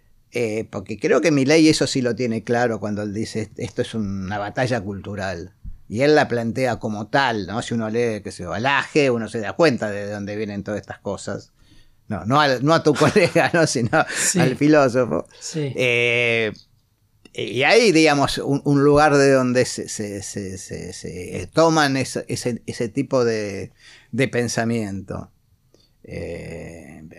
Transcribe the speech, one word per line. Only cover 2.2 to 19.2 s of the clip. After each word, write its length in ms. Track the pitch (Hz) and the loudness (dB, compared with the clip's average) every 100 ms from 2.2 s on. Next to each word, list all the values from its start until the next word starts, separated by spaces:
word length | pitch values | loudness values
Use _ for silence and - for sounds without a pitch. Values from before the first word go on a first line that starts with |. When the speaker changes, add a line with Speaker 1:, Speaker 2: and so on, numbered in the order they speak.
| 123 113 | -2 -4
Speaker 1:
claro 360 | - 117 123 110 | -2 0 0 -2
cuando 220 | 107 101 | -4 -6
él 120 | 107 | -6
dice, 360 | 101 104 110 101 - | -6 -6 -6 -8 -8
"Esto 240 | - - | -10 -6
es 120 | 117 113 | -6 -4
una 420 | 101 98 92 104 | -6 -6 -6 -6
batalla 440 | 101 139 127 120 | -6 -4 -2 -2
cultural". 760 | 98 98 92 101 95 85 85 _ - - - | -6 -10 -10 -8 -6 -8 -12 _ -16 -16 -8
Y 140 | 110 | -2
él 120 | 143 151 | 4 4
la 120 | 120 | 2
plantea 500 | 120 117 117 127 110 | -2 -4 -2 -2 -2
como 300 | 117 104 107 | -6 -6 -2
tal, 400 | 143 131 110 87 | 0 0 0 -4
¿no? 140 | 110 | -6
Si 120 | - | -4
uno 160 | 117 110 | -4 -2
lee, 320 | 113 120 107 | -2 -2 -4
qué 80 | 98 | -10
sé 120 | - | -10
yo, 100 | 87 | -8
a 60 | 85 | -4
Laje, 500 | 131 139 - 156 135 | 0 0 0 2 2
uno 180 | 117 107 | 2 -2
se 100 | 117 | -6
da 140 | 101 | -6
cuenta 360 | - 160 113 107 | 2 2 2 -4
de 180 | 101 101 | -6 -6
dónde 240 | 104 101 104 | -8 -8 -6
vienen 280 | 104 101 | -6 -6
todas 180 | 98 104 | -6 -8
estas 180 | - - | -8 -12
cosas. 520 | 104 92 - 101 - _ _ - - _ - | -8 -8 -8 -10 -10 _ _ -20 -20 _ -10
No, 180 | 98 98 | -6 0
no 140 | 143 | 2
a, 180 | 143 123 | 2 2
no 140 | 139 | 2
a 100 | 165 | 4
tu 100 | 156 | 4
<laughs> 20 | 135 | 4
colega, 540 | 147 208 170 170 131 | 4 4 4 4 2
¿no? 120 | 175 156 | 2 2
Sino 380 | 127 120 160 - - | 0 0 0 0 -2
Speaker 2:
Sí. 240 | - 180 | -2 2
Speaker 1:
al 160 | 131 123 | 0 2
filósofo. 680 | 147 151 135 123 117 78 - - | 4 6 4 2 0 -2 -6 -14
Speaker 2:
Sí. 320 | - 160 139 131 | -10 -6 -6 0
Speaker 1:
Eh, 760 | 127 120 120 120 120 113 110 - _ _ _ _ _ _ - | 2 2 2 2 2 0 -2 -4 _ _ _ _ _ _ -16
y 300 | - 110 113 | -10 -6 0
hay, 280 | 143 220 226 | 6 6 6
digamos, 460 | 160 156 143 131 - | 6 6 4 0 -2
un, 220 | 110 139 151 | -2 -2 2
un 180 | 143 | 4
lugar 320 | 143 143 151 | 6 6 6
de 160 | 143 | 6